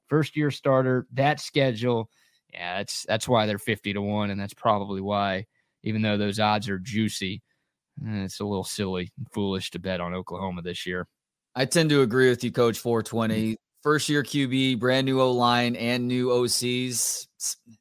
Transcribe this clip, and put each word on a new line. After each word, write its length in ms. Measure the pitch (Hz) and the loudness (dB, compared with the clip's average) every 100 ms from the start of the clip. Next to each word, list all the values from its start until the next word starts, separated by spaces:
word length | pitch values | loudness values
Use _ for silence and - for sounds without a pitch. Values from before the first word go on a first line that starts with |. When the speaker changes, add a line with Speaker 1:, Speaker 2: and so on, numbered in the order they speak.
| - | -2
Speaker 1:
first 300 | 151 143 151 | 0 0 0
year 140 | 147 | -2
starter, 560 | - 143 131 127 127 - | 0 2 4 4 0 -2
that 280 | 123 139 143 | 0 0 0
schedule. 720 | - 147 135 110 123 117 110 _ _ _ _ | -2 2 2 2 0 0 -2 _ _ _ _
Yeah, 260 | - 87 92 | -10 -6 -6
that's, 260 | 101 - | -6 -8
that's 240 | - 110 127 | -2 -2 4
why 160 | 120 107 | 4 4
they're 120 | 107 | 0
fifty 340 | - 110 101 | -2 -2 -2
to 80 | 101 | -2
one. 280 | 101 104 104 | -2 -2 -2
And 100 | 101 | -4
that's 140 | 98 | -6
probably 480 | - 117 104 101 95 | -2 2 2 0 -4
why, 440 | 98 104 101 95 101 _ _ _ | -2 0 0 -2 -6 _ _ _
even 180 | 107 110 | -4 0
though 140 | 110 104 | 0 2
those 240 | 104 101 | 0 2
odds 280 | 107 107 101 | 2 2 0
are 80 | 95 | -6
juicy, 640 | 92 101 110 - 95 101 _ _ _ _ _ - 107 | -4 -2 -2 -2 -6 -8 _ _ _ _ _ -12 -6
eh, 180 | 104 | -4
it's 160 | 95 - | -6 -6
a 40 | 104 | -4
little 180 | 98 | -2
silly 460 | 92 - 98 92 90 - | -4 -4 -4 -4 -6 -10
and 120 | 120 | -10
foolish 400 | 110 101 95 - | -4 -2 -2 -6
to 60 | 92 | -8
bet 220 | 95 90 | -4 -4
on 140 | 87 | -4
Oklahoma 480 | 90 90 87 95 90 | -6 -8 -8 -6 -6
this 240 | 87 87 - | -8 -8 -6
year. 200 | 90 87 _ _ _ _ | -6 -6 _ _ _ _
Speaker 2:
I 100 | 123 | -4
tend 260 | 131 170 160 | 0 2 4
to 120 | 147 | 4
agree 260 | 123 127 127 | 4 6 4
with 160 | 120 | 4
you, 80 | 120 | -2
Coach 260 | - 117 104 | 2 2 2
four 240 | 120 117 | -2 -2
twenty. 500 | 110 113 110 110 110 | -2 -2 0 0 -2
Speaker 1:
Mm-hmm. 100 | 110 _ _ | -4 _ _
Speaker 2:
First 260 | 147 151 - | 0 0 2
year 140 | 147 | 0
Q 260 | 135 147 135 | 0 0 0
B, 260 | 131 131 | 2 2
brand 300 | 123 123 131 135 | 2 2 2 2
new 140 | 131 | 4
O-line, 560 | 131 123 120 120 120 113 | 4 4 4 4 2 0
and 300 | 117 123 123 | 0 0 0
new 220 | 127 127 | 0 2
O 140 | 123 120 | 2 2
Cs. 800 | - 123 123 127 117 - - - - | 0 0 -2 -2 -2 -2 -4 -10 -10
S-, 180 | - - _ - | -8 -8 _ -20